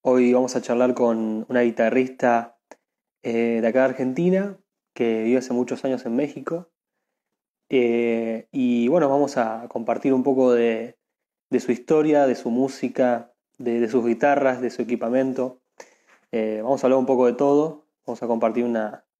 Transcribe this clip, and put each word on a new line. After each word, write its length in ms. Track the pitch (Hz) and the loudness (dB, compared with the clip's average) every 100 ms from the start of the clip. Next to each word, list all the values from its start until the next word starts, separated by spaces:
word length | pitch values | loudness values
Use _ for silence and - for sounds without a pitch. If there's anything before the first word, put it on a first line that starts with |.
Hoy 320 | 131 127 123 | 2 4 4
vamos 220 | 123 127 | 2 0
a 60 | 123 | -4
charlar 320 | - 120 127 | -2 0 0
con 520 | 123 120 113 110 107 113 | 2 0 0 -2 -4 -2
una 120 | 123 | 0
guitarrista, 960 | 120 113 113 127 131 127 127 117 117 _ _ - _ _ _ _ | 0 2 0 2 -2 0 0 0 -2 _ _ -20 _ _ _ _
eh, 360 | 127 117 117 117 | -6 -2 0 0
de 60 | 113 | 0
acá 120 | 123 | 2
de 60 | |
Argentina, 720 | 131 127 127 131 175 190 202 190 _ _ _ | 0 0 -4 0 0 0 -2 -10 _ _ _
que 300 | - 117 110 | -4 -2 0
vive 160 | 110 127 | 0 0
hace 140 | 127 | 0
muchos 300 | 123 123 123 | -4 -4 -4
años 200 | 139 123 | -4 -4
en 100 | 117 | -4
México. 540 | 117 143 - - 165 180 _ _ _ _ _ _ _ _ _ _ | -4 -4 -6 -8 -8 -10 _ _ _ _ _ _ _ _ _ _
Eh, 800 | 135 120 117 117 113 113 113 - | 0 2 2 0 -2 -4 -8 -8
y 360 | 143 127 120 120 | -2 0 2 2
bueno, 220 | 175 143 | 2 2
vamos 280 | 139 143 - | 2 0 0
a 300 | 113 113 120 | -2 -4 -10
compartir 440 | 117 113 117 139 | -8 -4 -2 2
un 100 | 131 | 2
poco 300 | 135 131 127 | 2 2 4
de, 440 | 120 117 113 117 _ _ _ _ _ _ | 4 2 -2 -8 _ _ _ _ _ _
de 100 | 123 | -2
su 120 | - | 0
historia, 560 | 117 - 156 156 147 135 | -4 2 2 4 4 2
de 80 | |
su 140 | 120 127 | 0 -2
música, 840 | 117 135 - 123 127 123 120 - _ _ _ | -2 -2 -4 -6 0 0 0 -6 _ _ _
de, 220 | 120 117 | -4 0
de 80 | 117 | 0
sus 160 | 127 | 2
guitarras, 560 | 117 117 147 139 135 123 | 0 0 2 2 0 0
de 80 | 123 | -6
su 100 | - | -6
equipamiento. 800 | 113 120 117 131 131 127 127 - _ _ - _ _ _ _ | -6 -4 -2 0 -2 -2 -6 -8 _ _ -20 _ _ _ _
Eh, 300 | 117 110 107 | -4 -4 -4
vamos 200 | 113 135 | -2 0
a 40 | 127 | 2
hablar 120 | 131 | 2
un 60 | |
poco 200 | 127 127 | 2 2
de 80 | 123 | 2
todo. 520 | 117 143 143 156 151 _ _ | 2 2 4 2 -6 _ _
Vamos 180 | - 117 | -12 -8
a 40 | 120 | -4
compartir 360 | 117 113 117 | 0 0 0
una 420 | 120 113 107 - _ | -2 -2 -4 -10 _